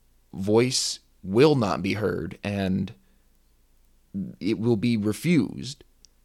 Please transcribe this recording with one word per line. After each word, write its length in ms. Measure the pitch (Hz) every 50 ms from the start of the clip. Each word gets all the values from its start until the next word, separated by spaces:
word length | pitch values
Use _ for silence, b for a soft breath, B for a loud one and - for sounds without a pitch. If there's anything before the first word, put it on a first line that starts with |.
| _ _ _ _ _ _ -
voice 680 | 87 95 101 107 117 127 127 131 - - - - - _ _ _ _ -
will 320 | 90 95 117 143 156 151
not 260 | 131 113 95 76 71
be 120 | 90 98 101
heard 440 | 101 104 92 95 - 82 90 - - -
and 500 | 101 101 101 98 92 95 98 98 95 - _ _ _ _ _ _ _ _ _ _ _ _ _ _ _ _ _ _ _ _ _ _ _ - 98 92 60 - -
it 180 | 80 98 110 87
will 180 | 110 120 117
be 200 | 101 120 120 117
refused. 840 | 107 101 107 107 - - 165 180 143 104 - - 67 - 131 139 _ - _ _ _ _ _ _ _